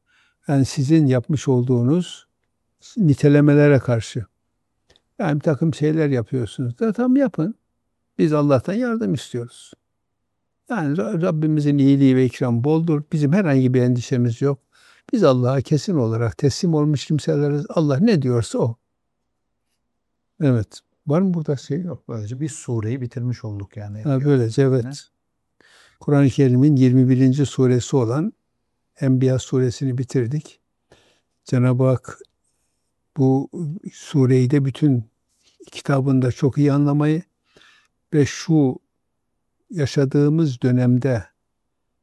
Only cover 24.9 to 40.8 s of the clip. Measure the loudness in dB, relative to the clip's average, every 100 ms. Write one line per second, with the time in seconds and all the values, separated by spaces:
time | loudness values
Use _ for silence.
24.9 | -12 -20 _ _ _ _ _ _ _ _
25.9 | _ 0 4 4 4 2 4 4 4 4
26.9 | 4 4 4 2 2 -2 0 2 2 0
27.9 | -2 0 -2 -4 -8 _ _ _ _ _
28.9 | _ 0 2 2 0 -2 -2 -2 -2 -6
29.9 | -4 -4 -2 -2 -6 -10 _ _ _ _
30.9 | _ _ _ _ _ -4 0 2 2 2
31.9 | 0 -4 -20 -20 _ _ _ _ _ _
32.9 | _ _ -2 2 2 -2 -8 -8 -10 -14
33.9 | -18 -4 0 2 2 2 0 -2 0 2
34.9 | 2 -2 _ _ _ _ _ -20 -10 -2
35.9 | -2 0 0 0 0 -2 2 0 2 0
36.9 | 0 0 -2 -6 _ _ _ _ _ _
37.9 | _ _ 0 0 -2 0 2 2 -2 _
38.9 | _ _ _ _ _ _ _ _ -6 -4
39.9 | -2 0 2 2 2 -2 -2 0 2